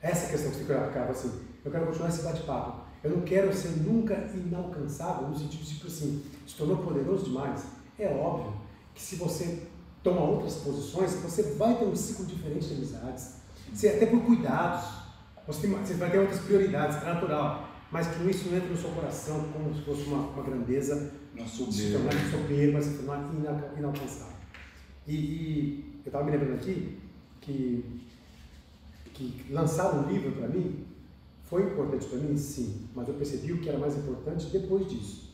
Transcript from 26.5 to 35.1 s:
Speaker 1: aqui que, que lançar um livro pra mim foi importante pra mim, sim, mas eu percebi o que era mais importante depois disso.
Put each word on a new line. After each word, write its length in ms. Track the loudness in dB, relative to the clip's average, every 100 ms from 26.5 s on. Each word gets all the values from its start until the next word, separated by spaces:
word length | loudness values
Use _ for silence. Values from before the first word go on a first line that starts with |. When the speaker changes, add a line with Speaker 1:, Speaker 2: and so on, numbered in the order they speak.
Speaker 1:
aqui 440 | 0 -2 -2 -2 -6 -14 -18 -20 -18
que, 600 | -6 -2 0 0 -2 -10 -12 -20 -20 -20 -20 -20 -20 -20 -20 -18 -18
que 320 | -10 -8 -8 -4
lançar 420 | 2 4 4 4
um 140 | 4 2
livro 240 | 2 0
pra 160 | -2 0
mim 360 | 0 0 -2 -8 -16 -20 -20 -20 -20
foi 180 | -2 2
importante 440 | 4 2 0 0 -2
pra 120 | -2
mim, 180 | 2 2
sim, 520 | 0 -2 -2 -4 -8
mas 140 | -6 -4
eu 80 |
percebi 380 | -2 -2 -2 -2
o 80 | -2
que 80 | 0
era 100 | 0
mais 180 | 0 0
importante 500 | -2 -4 -2 -2 0
depois 420 | 0 4 2 2
disso. 440 | -2 -6